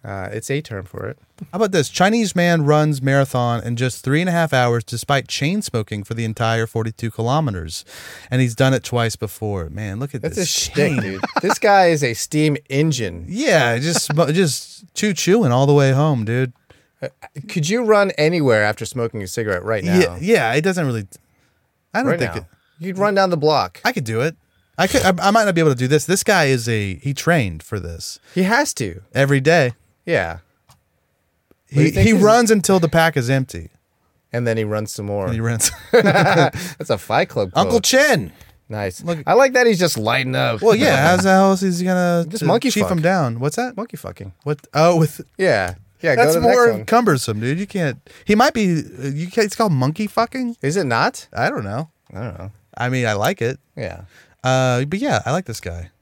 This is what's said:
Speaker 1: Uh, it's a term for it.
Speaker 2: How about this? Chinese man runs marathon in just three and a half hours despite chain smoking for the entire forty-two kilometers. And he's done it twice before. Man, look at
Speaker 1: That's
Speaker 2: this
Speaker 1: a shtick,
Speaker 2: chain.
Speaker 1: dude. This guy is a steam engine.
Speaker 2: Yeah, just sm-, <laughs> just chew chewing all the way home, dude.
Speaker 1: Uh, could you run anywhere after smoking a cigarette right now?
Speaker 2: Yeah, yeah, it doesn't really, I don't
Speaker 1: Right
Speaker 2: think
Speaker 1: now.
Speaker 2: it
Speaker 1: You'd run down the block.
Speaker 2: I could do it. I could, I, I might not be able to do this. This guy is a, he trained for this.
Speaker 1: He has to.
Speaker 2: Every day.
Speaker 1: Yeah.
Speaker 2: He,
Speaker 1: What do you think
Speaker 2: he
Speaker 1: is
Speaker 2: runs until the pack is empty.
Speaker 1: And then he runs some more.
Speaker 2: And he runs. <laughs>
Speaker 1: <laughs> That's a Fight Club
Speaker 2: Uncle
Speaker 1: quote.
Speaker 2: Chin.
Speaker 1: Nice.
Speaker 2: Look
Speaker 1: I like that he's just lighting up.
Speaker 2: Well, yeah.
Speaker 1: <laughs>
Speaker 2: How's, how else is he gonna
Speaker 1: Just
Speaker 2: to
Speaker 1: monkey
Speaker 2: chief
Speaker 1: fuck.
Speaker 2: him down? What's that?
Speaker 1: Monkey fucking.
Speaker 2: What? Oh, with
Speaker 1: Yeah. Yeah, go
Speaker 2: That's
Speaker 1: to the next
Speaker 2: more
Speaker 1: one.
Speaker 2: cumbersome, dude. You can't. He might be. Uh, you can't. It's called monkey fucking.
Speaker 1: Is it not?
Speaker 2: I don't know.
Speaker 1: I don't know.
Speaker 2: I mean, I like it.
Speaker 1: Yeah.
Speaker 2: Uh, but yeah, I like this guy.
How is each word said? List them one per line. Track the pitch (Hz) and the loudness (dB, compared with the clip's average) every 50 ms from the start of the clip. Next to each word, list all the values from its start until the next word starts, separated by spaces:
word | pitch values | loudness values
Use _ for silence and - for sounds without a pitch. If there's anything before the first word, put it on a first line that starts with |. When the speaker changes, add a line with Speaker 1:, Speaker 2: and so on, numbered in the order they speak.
| _ | _
Speaker 1:
Uh, | 107 101 98 92 98 104 | -10 -10 -8 -8 -8 -8
it's | 110 - - | -10 -8 -6
a | 135 143 | -6 -6
term | 156 - 113 98 92 | -6 -8 -10 -12 -12
for | - - - 98 | -12 -12 -12 -10
it. | 107 - _ _ _ _ - - - - | -10 -12 _ _ _ _ -20 -18 -12 -4
Speaker 2:
How | |
about | 185 226 202 185 | -2 -2 0 2
this? | 175 139 - | 0 0 0
Chinese | - - 180 196 220 233 226 185 - | 2 2 2 4 4 2 0 0 0
man | 175 175 175 170 165 147 | 0 2 2 2 2 4
runs | 143 151 151 151 151 151 135 127 | 4 4 4 4 2 0 0 0
marathon | 135 135 139 139 131 - 127 123 120 120 117 - | 0 2 2 2 2 0 -2 0 0 -2 -2 -4
in | 117 120 | -6 -4
just | 117 127 131 - - - | -2 -2 -4 -4 -4 -4
three | 131 139 151 | -2 0 0
and | 175 185 | 0 0
a | 170 | 0
half | 170 165 151 - | 0 0 0 2
hours | 131 123 123 117 117 110 | 2 2 2 0 -2 -2
despite | - - 113 - - 143 139 131 - | -6 -10 -10 -4 -2 -2 -2 -2 -4
chain | - - 139 147 185 214 202 | -6 -4 -2 -2 -2 -2 -6
smoking | - - 117 104 - 107 104 98 | -4 -6 -6 -6 -4 -8 -10 -8
for | - 117 | -8 -6
the | 113 117 | -6 -4
entire | 110 110 - 117 110 113 113 113 | -6 -4 -2 -2 0 0 0 -2
forty-two | 110 - 110 110 113 110 - - 113 | -2 -4 -4 -4 -4 -6 -6 -8 -8
kilometers. | - - 110 117 131 156 160 135 104 90 80 80 82 - - - - - - - - - - - | -6 -4 -2 0 0 0 0 -2 -4 -6 -8 -10 -12 -12 -14 -16 -20 -20 -20 -20 -20 -20 -12 -4
And | 123 127 | 0 0
he's | 131 120 113 | 0 0 0
done | - 135 135 135 | 0 2 2 2
it | 123 - | 0 -2
twice | - - 120 117 113 107 | -4 -4 -2 -2 -2 -4
before. | - - 104 - - 110 107 101 95 82 76 | -6 -10 -10 -10 -8 -8 -6 -6 -6 -8 -8
Man, | 82 98 110 104 95 107 | -10 -10 -10 -8 -8 -8
look | 135 139 - | -10 -10 -10
at | 123 - | -8 -10
Speaker 1:
That's | 160 - | -8 -4
Speaker 2:
this | 220 180 | -4 -4
Speaker 1:
a | 156 - - | -4 -2 -4
shtick, | - - - 139 143 180 151 | -4 -4 0 0 0 0 0
Speaker 2:
chain. | 127 | -2
Speaker 1:
dude. | 104 98 95 95 - - - - - | -4 -4 -6 -6 -8 -6 -6 -4 -2
This | 196 - - | -2 -2 0
guy | - 214 202 196 185 175 | 2 4 6 6 6 4
is | 165 147 143 | 4 2 0
a | 123 117 | -2 -2
steam | - - - - 151 151 156 147 - _ _ | -4 -8 -4 -2 0 0 0 0 -2 _ _
engine. | 135 135 151 160 151 123 113 92 87 87 85 - | -2 0 0 0 0 -2 -4 -6 -8 -10 -12 -10
Speaker 2:
Yeah, | 180 220 294 294 202 160 131 120 117 117 | -6 -2 0 2 4 4 4 2 0 0
just | 135 165 165 135 - | -2 -2 -2 -2 -2
sm-, | - 147 151 170 | -2 0 0 2
<laughs> | 139 151 | 2 2
just | 175 196 156 123 - - - - - - - _ | 2 2 0 0 -4 -10 -14 -20 -20 -20 -16 _
chew | - - 214 190 | -2 -2 -2 -2
chewing | - - - 185 233 220 131 120 | 0 2 2 2 4 4 2 4
all | 123 139 | 4 4
the | 139 147 | 4 4
way | 143 139 135 131 | 4 4 4 4
home, | 131 147 156 147 120 110 | 2 2 2 2 0 -2
dude. | 104 117 127 131 127 120 _ _ _ _ _ _ _ _ _ - | -2 -2 -2 -2 -4 -6 _ _ _ _ _ _ _ _ _ -14
Speaker 1:
Uh, | 135 _ _ - - _ 147 139 - | -14 _ _ -20 -20 _ -18 -16 -8
could | - 185 147 156 | -4 -4 -2 -2
you | 202 247 247 | -2 -2 2
run | 214 214 202 202 190 - - | 4 4 4 4 2 0 0
anywhere | 151 156 175 175 147 131 113 107 104 | 0 2 2 2 2 4 4 4 4
after | 107 107 - 113 | 2 0 -4 -8
smoking | - - 131 117 117 - 110 98 | -10 -6 -6 -6 -6 -6 -8 -10
a | |
cigarette | 90 - - 113 107 98 90 - | -8 -6 -6 -2 -2 -2 -4 -2
right | 104 113 107 92 | -4 -4 -2 -2
now? | - 180 185 | 0 2 2
Speaker 2:
Yeah, | 175 - 87 90 | 2 2 -2 -6
yeah, | 151 190 233 190 127 113 120 | -2 0 2 2 2 0 0
it | 143 156 | 0 0
doesn't | 196 185 180 165 | -2 -2 -2 -2
really, | 135 120 113 101 - - - _ _ _ _ _ _ _ _ _ _ _ _ _ _ _ | -2 -4 -4 -6 -10 -16 -20 _ _ _ _ _ _ _ _ _ _ _ _ _ _ _
I | 208 | -2
don't | 254 277 | 0 0
Speaker 1:
Right | 170 175 | 0 0
Speaker 2:
think | 135 - 82 | -2 -4 -6
Speaker 1:
now. | - | -10
Speaker 2:
it | 85 - _ _ _ _ _ _ | -12 -12 _ _ _ _ _ _
Speaker 1:
You'd | 160 190 180 190 | -10 -10 -4 -2
run | 202 208 202 | -2 0 2
down | 196 196 185 | 2 2 2
the | 175 156 | 0 0
block. | 139 151 156 135 98 92 _ - - | 2 2 2 2 0 -2 _ -4 -4
Speaker 2:
I | 240 254 | -2 -2
could | 208 135 | -2 -4
do | 110 113 110 127 | -4 -2 -2 -2
it. | 160 165 _ _ _ _ _ _ _ _ - | -2 -4 _ _ _ _ _ _ _ _ -2
I | 170 190 | -2 0
could, | - 277 175 | 2 2 2
I, | 185 185 170 - 196 | 2 0 2 0 2
I | |
might | 208 226 220 | 4 4 2
not | 202 185 | 2 2
be | 170 | 2
able | 165 156 | 2 2
to | 135 | 2
do | 120 127 | 2 0
this. | 127 147 151 - | 0 0 0 2
This | - 180 196 - | 0 -2 0 2
guy | - 208 185 156 | 2 2 4 4
is | 139 135 123 110 120 | 2 2 0 0 -2
a, | 117 110 101 98 92 | -2 -2 -2 -4 -6
he | - - 139 139 | -6 -6 -6 -6
trained | - - 160 175 160 117 95 82 78 - | -4 0 0 2 2 2 -2 -6 -10 -10
for | - - 101 | -8 -8 -8
this. | 90 80 85 82 - - - - _ _ - | -8 -8 -12 -12 -12 -14 -16 -18 _ _ -2
Speaker 1:
He | 170 185 | -2 0
has | 185 226 262 294 285 - | 2 2 0 0 -2 -4
to. | - 123 98 82 92 - _ - | -6 -6 -6 -8 -12 -18 _ 0
Speaker 2:
Every | - 139 139 143 135 | 0 2 2 2 2
day. | 131 147 165 175 139 123 117 _ _ _ _ _ _ | 4 4 4 4 2 0 -2 _ _ _ _ _ _
Speaker 1:
Yeah. | - 165 120 92 82 82 85 _ _ _ _ _ _ _ _ _ _ _ _ _ _ _ _ _ _ _ _ _ _ _ _ _ _ | -2 0 0 0 -2 -6 -12 _ _ _ _ _ _ _ _ _ _ _ _ _ _ _ _ _ _ _ _ _ _ _ _ _ _
Speaker 2:
He, | - | 2
Speaker 1:
What | 143 151 | 2 2
do | |
you | 160 - | 4 4
think | 196 196 220 | 4 4 6
Speaker 2:
he | 220 | 6
Speaker 1:
is | 190 190 | 6 6
Speaker 2:
runs | 208 220 240 240 208 | 6 6 6 6 4
until | 220 208 170 - 196 185 | 4 2 4 2 2 4
the | 170 156 | 2 2
pack | - 165 160 165 165 | 2 4 2 4 2
is | 147 120 117 | 0 -2 0
empty. | 135 135 131 - - 87 82 - _ _ _ _ _ _ _ _ _ _ _ _ - | 0 0 -2 -4 -8 -14 -14 -14 _ _ _ _ _ _ _ _ _ _ _ _ -6
Speaker 1:
And | 117 120 | -2 0
then | 117 113 | 0 0
he | 113 110 | 0 -2
runs | 104 107 107 107 107 - | -2 -2 -4 -4 -6 -8
some | - 104 | -10 -8
more. | 101 101 101 98 | -6 -6 -4 -4
Speaker 2:
And | 90 - | -4 -4
he | 113 | -2
runs. | 113 117 117 113 - - - - | -2 -2 -2 -2 -2 -4 -4 -6
<laughs> | - | -8
Speaker 1:
<laughs> | - - | 2 2
That's | 240 208 202 - 196 196 - - 170 - 127 - - - 180 - _ - - | 4 4 4 4 4 4 4 4 4 2 2 0 -6 -12 -12 -12 _ -4 -4
a | 123 98 | -4 -4
Fight | - - 107 131 180 - | -2 -2 0 0 0 -2
Club | - 123 104 92 92 | -2 -4 -4 -2 0
Speaker 2:
Uncle | - 190 190 240 | 0 0 2 2
Speaker 1:
quote. | 233 190 | 0 0
Speaker 2:
Chin. | - - 262 285 302 254 160 104 82 - _ - _ _ _ _ _ | 2 2 4 4 4 2 0 -2 -6 -12 _ -20 _ _ _ _ _
Speaker 1:
Nice. | 110 107 101 95 90 - - | -8 -6 -6 -6 -6 -8 -8
Speaker 2:
Look | 170 170 156 135 | -8 -6 -6 0
Speaker 1:
I | - 180 | 2 4
like | 226 277 277 254 | 4 4 4 4
that | 254 247 | 2 4
he's | 233 214 165 | 4 4 2
just | 185 160 - 117 | 2 0 0 -2
lighting | 107 107 120 131 131 127 127 | -2 0 0 0 -2 -2 -2
up. | 131 131 127 117 107 - | 0 0 0 -2 0 2
Speaker 2:
Well, | 226 214 | 2 4
yeah. | 220 277 285 147 135 139 165 | 4 4 2 2 4 4 4
Speaker 1:
<laughs> | 180 | 2
Speaker 2:
How's, | 185 185 | 4 4
how | 190 190 190 196 196 | 4 4 4 6 4
else | 190 185 196 | 2 2 0
is | 190 180 175 | -2 -2 -2
he | 180 | -2
gonna | 185 185 180 180 175 175 170 170 160 | -2 0 0 0 0 0 0 -2 -4
Speaker 1:
Just | 180 226 | -6 -4
Speaker 2:
to | 151 | 0
Speaker 1:
monkey | 156 180 233 - 269 | 0 0 0 0 -2
Speaker 2:
chief | 214 208 208 | -2 0 -2
Speaker 1:
fuck. | 180 185 | -2 -2
Speaker 2:
him | 170 151 | 0 0
down? | 170 190 185 151 123 117 117 | 0 0 0 0 -2 -2 -4
What's | 127 147 - | -4 -4 -4
that? | - 247 254 240 | -4 -6 -6 -6
Speaker 1:
Monkey | 190 220 - - | -10 -12 -12 -12
fucking. | 139 - 92 92 - 98 95 - _ _ | -16 -14 -16 -16 -14 -18 -18 -18 _ _
Speaker 2:
What? | 143 151 - - - - | -8 -8 -8 -8 -6 0
Oh, | 139 160 175 175 | 4 4 4 6
with | 165 160 151 - - - _ _ | 4 2 0 -2 -8 -18 _ _
Speaker 1:
Yeah. | - 190 180 131 104 92 90 90 - - _ _ _ | -2 2 2 2 2 0 -2 -6 -10 -16 _ _ _
Yeah, | - 165 139 | 0 0 4
go | 127 240 | 4 4
Speaker 2:
That's | 196 160 | 4 4
Speaker 1:
to | 170 | 4
the | - | 4
next | 233 247 | 4 4
Speaker 2:
more | 247 240 233 220 | 6 4 4 2
Speaker 1:
one. | - 110 | 0 -2
Speaker 2:
cumbersome, | - 220 233 247 214 156 131 - - 110 104 | 0 2 2 4 4 2 0 0 -4 -6 -4
dude. | 113 123 143 175 | -4 -4 -4 -4
You | 208 | -6
can't. | 196 - 196 170 143 120 - _ - - - - | -8 -4 -4 -2 -2 -4 -6 _ -20 -20 -20 -2
He | - 208 | 0 2
might | 214 247 294 - | 4 4 2 2
be. | 240 214 185 170 156 | 0 0 0 0 -2
Uh, | - - - - 131 139 | -4 -8 -12 -10 -8 -8
you | 139 147 165 | -6 -6 -8
can't. | 180 - 233 214 | -6 -2 -2 -2
It's | 208 - | -2 0
called | - 226 214 160 | -2 -2 0 0
monkey | 131 127 131 156 - 214 | 0 0 -2 -2 -4 -8
fucking. | 202 - - 226 233 - 262 254 240 233 _ - | -6 -2 -4 -4 -4 -4 -6 -6 -6 -8 _ -6
Speaker 1:
Is | 135 156 202 | -4 -2 -2
it | 175 | -2
not? | 131 117 113 143 226 - - - _ - | 0 0 0 0 0 -2 -6 -20 _ -6
Speaker 2:
I | - 120 156 | -4 -4 -2
don't | 277 - 107 | -2 -4 -8
know. | 98 101 123 160 156 _ _ _ _ - | -6 -6 -8 -8 -10 _ _ _ _ -14
Speaker 1:
I | - 120 | -12 -12
don't | 117 92 87 | -12 -12 -12
know. | - 101 - - _ _ - | -16 -16 -18 -20 _ _ -10
Speaker 2:
I | - 117 127 | -6 -6 -4
mean, | 131 131 123 | -2 -2 0
I | 113 107 | 0 0
like | 98 107 139 202 - 117 | 0 0 -2 -2 -2 -4
it. | 117 135 - _ _ _ | -6 -6 -8 _ _ _
Speaker 1:
Yeah. | - 120 90 87 87 92 - _ - _ _ _ _ - | -12 -12 -12 -12 -14 -18 -20 _ -20 _ _ _ _ -2
Speaker 2:
Uh, | 127 131 131 131 127 123 123 135 | 0 0 2 2 2 0 0 -2
but | 147 165 202 | -4 -4 -4
yeah, | 254 294 151 110 - | -2 -2 -2 -2 -2
I | 117 135 | -2 -4
like | 180 185 | -4 -4
this | - 113 - | -8 -12 -12
guy. | - 90 85 85 87 87 _ _ | -10 -10 -10 -10 -12 -14 _ _